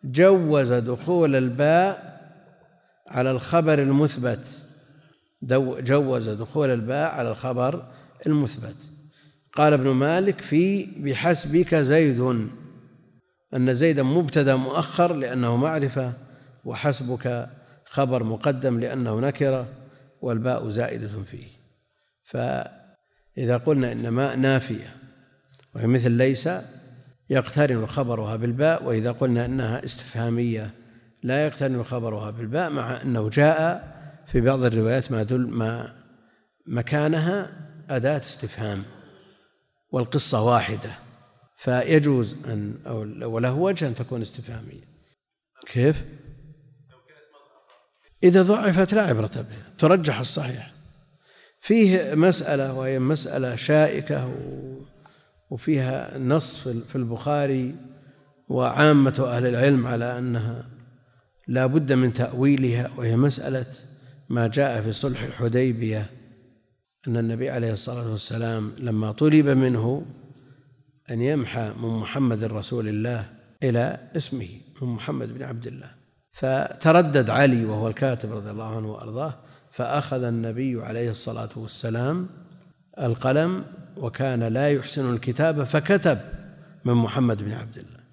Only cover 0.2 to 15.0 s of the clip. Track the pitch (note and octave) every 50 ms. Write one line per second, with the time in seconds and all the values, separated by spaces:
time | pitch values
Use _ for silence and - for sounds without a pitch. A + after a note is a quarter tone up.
0.2 | F3 F#3+ G3 F#3 E3+ D#3 D3+ D3 C3+ A#2+ B2 B2 A#2 A#2+ B2 A#2 - E3 F3+ F3
1.2 | E3 D3 C3+ C3 C3 B2+ A#2+ C3 D3 D3+ D#3+ E3+ F#3 G3 F#3+ - - - - -
2.2 | - - - - - - - _ _ _ _ _ _ _ _ _ _ - - C3
3.2 | B2+ C3 C3 B2 - - - E3+ E3 D#3+ D#3 C#3+ C#3 C3+ C#3 C#3 D3+ D3 - -
4.2 | B2 B2 A#2 - - - - - - - - - _ _ - - _ _ _ _
5.2 | _ _ _ _ - B2+ B2+ C3 C#3 B2+ B2+ B2+ B2+ A#2+ C3+ C#3+ D3 C3 C3 A#2+
6.2 | A2 A2+ G#2+ G#2 A2+ G#2+ - D3+ D3 C3+ B2+ A#2 A2 A2+ B2+ C#3+ D3+ D#3+ D#3 D3
7.2 | A#2+ A#2 A2 - - C3 B2+ B2 B2 C3 D#3 E3+ - - - - - - _ _
8.2 | - D#3+ D#3 D3 C#3+ A2+ - - A2+ G#2+ G#2 - - - - - - - _ _
9.2 | _ - _ _ _ _ - - D3+ - - C3+ B2+ C#3 C3 B2+ C3+ D3 E3 F3+
10.2 | F#3+ G3+ F#3+ - - - D3 D#3 F3 F#3+ G3+ G3+ - G3+ - - - C#3 C3 A2+
11.2 | - E3+ F3 - - C#3+ C#3+ E3+ F3+ - E3+ D#3+ C#3+ B2+ C#3+ D#3+ D#3+ D3 C3 A#2
12.2 | B2 B2+ B2+ A#2 A2 G#2+ - - - - - - - - _ _ _ _ _ _
13.2 | _ _ _ _ _ _ - C3 B2+ C3 C3 A#2+ D3+ E3 D#3 C#3+ C3+ C3 C#3+ E3+
14.2 | F3 C#3 - D#3 C#3+ C3+ C3+ C3 C3 C3 C3+ E3 E3+ - - -